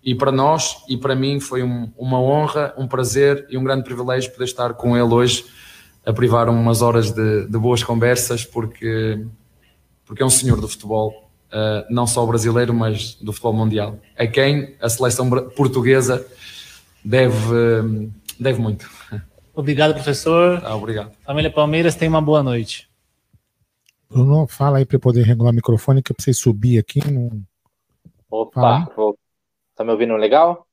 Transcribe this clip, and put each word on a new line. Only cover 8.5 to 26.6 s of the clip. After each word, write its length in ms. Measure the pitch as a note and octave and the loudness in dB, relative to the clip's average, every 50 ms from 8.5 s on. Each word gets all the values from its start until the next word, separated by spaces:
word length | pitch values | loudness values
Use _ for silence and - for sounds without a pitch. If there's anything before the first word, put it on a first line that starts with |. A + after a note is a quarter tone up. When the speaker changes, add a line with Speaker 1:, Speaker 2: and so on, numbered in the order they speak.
| - A#2 A2 A2 - - A2+ A2+ A2+ A2 A2 A2 G#2+ G#2 G#2+ A2+ A2 _ _ _ _ _ _ _ _ _ _ _ _ _ _ | -8 -8 -8 -8 -10 -8 -6 -4 -4 -2 -2 -4 -4 -6 -8 -12 -16 _ _ _ _ _ _ _ _ _ _ _ _ _ _
Speaker 1:
porque 160 | _ A2 - | _ -4 -2
é 40 | C3+ | 0
um 40 | C3 | 0
senhor 280 | B2+ - C3 B2+ A2+ G#2+ | 0 0 2 0 0 0
do 60 | A2+ | -2
futebol, 640 | G#2 - - - G#2 A2 A2 G#2+ G#2+ G#2+ - _ _ _ _ _ _ | -8 -10 -14 -8 -4 -4 -2 -2 -4 -6 -12 _ _ _ _ _ _
eh, 340 | - G#2+ G#2+ G#2+ G#2+ G2+ - - | -6 -4 -4 -2 -4 -4 -6 -4
não 160 | A#2+ B2 B2 | -2 -2 -2
só 180 | A#2+ - B2+ A#2+ | 0 0 0 0
brasileiro, 480 | A2+ A2+ A2+ G#2+ A#2 A2+ A#2+ B2 A#2+ | 0 0 0 0 0 0 0 0 0
mas 420 | A#2 A#2 A2+ A2 G#2 G2 - - - | 0 0 0 -2 -2 -4 -8 -10 -14
do 160 | _ - G#2+ | _ -12 -12
futebol 200 | G#2 - - A#2 | -12 -6 -4 -2
mundial, 460 | G#2+ A2 A2 A2 G#2+ G#2+ G2+ G#2 G#2+ - _ _ _ | -2 0 0 0 0 -2 -4 -6 -10 -14 _ _ _
a 100 | - A#2+ | -4 -4
quem 480 | A2+ A#2 C#3 C3+ C#3 D3 D3 C#3 - - _ | 0 2 2 2 2 0 -2 -4 -8 -12 _
a 80 | - A#2 | -4 -4
seleção 400 | A2+ - C3 B2 A#2 - B2+ B2+ | -2 0 -2 -2 0 0 0 0
bra-, 140 | B2 B2+ | 0 -2
portuguesa 840 | B2+ - - - C#3+ B2+ C3 C3 A2+ B2+ C3 C3+ B2 B2+ B2+ - - - - - - - - - - - - - _ _ _ _ _ | -2 -6 -2 0 0 0 0 0 2 4 4 4 2 0 -2 -4 -6 -14 -20 -20 -20 -20 -20 -20 -20 -20 -20 -20 _ _ _ _ _
deve, 1080 | G#2+ A2+ C3 C3 B2+ A2 A2 G#2+ A2+ A#2 A#2 A#2 A#2 A#2 A2 G#2+ A2+ A2 G#2+ G#2+ A2 G#2 - _ - - - | 0 2 4 4 4 2 0 0 0 2 2 2 2 2 0 0 -2 -4 -4 -6 -10 -14 -16 _ -20 -12 -4
deve 200 | A#2+ C3+ B2 A2 | -4 -2 -2 0
muito. 300 | A2+ G#2+ G#2+ - - - - - - - A2 G#2+ - - _ _ _ _ _ | -2 -4 -4 -6 -10 -20 -20 -20 -18 -16 -14 -16 -16 -18 _ _ _ _ _
Speaker 2:
Obrigado, 380 | D#3 C#3 D3 D3 C3+ D3+ D#3 | -6 -4 -2 0 2 2 2
professor. 680 | D3+ C#3+ C3+ D3 C#3 - - D#3+ E3 E3+ F3 F3+ F3+ F3 | 2 0 -2 -4 -4 -2 0 2 4 4 4 4 2 0
Speaker 1:
Tá, 120 | - - A2 | -4 -6 -6
obrigado. 380 | G#2+ G#2+ A2 A2+ G#2+ G#2 G#2+ _ _ | -6 -6 -6 -6 -6 -8 -10 _ _
Speaker 2:
Família 280 | _ - C#3 D3+ D#3 D3 | _ -6 -4 -2 -2 -2
Palmeiras, 440 | - D3+ D3+ D3+ D#3 E3 E3 E3 D#3+ | 2 0 0 2 2 2 2 0 0
tenha 140 | - E3 D#3+ | 0 -2 0
uma 140 | D#3+ D#3+ | 0 0
boa 200 | D#3 D3 D#3 D3+ | 2 2 2 2
noite. 460 | C#3 C3 A#2+ A#2 G#2+ - - - - _ _ _ _ _ _ _ _ _ _ _ _ _ _ _ _ _ _ _ _ _ _ _ _ _ | 2 0 -2 -4 -4 -6 -12 -16 -16 _ _ _ _ _ _ _ _ _ _ _ _ _ _ _ _ _ _ _ _ _ _ _ _ _
Speaker 3:
Bruno, 380 | A2+ B2+ B2+ C#3 C#3+ D#3 D3+ | 0 2 4 4 4 2 2
fala 320 | - - - C#3 C#3+ C#3 C3+ | -2 -2 -2 0 2 2 2
aí 80 | C3+ | 2
pra 100 | - - | 2 0
eu 40 | C3 | 2
poder 220 | - B2+ A#2 A#2+ | 2 4 4 4
regular 300 | A#2 G#2+ A#2+ A2+ A#2 A#2+ | 4 4 4 4 4 2
o 20 | A#2 | 2
microfone, 480 | A#2 - - A2+ A2 - - C3+ C3+ | 2 2 2 0 0 2 2 2 2
que 80 | B2+ - | 2 -2
eu 60 | B2+ | -8
precisei 180 | - - C#3 B2 | -4 -2 -2 -2
subir 440 | - - B2+ A2 G2+ | 2 2 0 0 2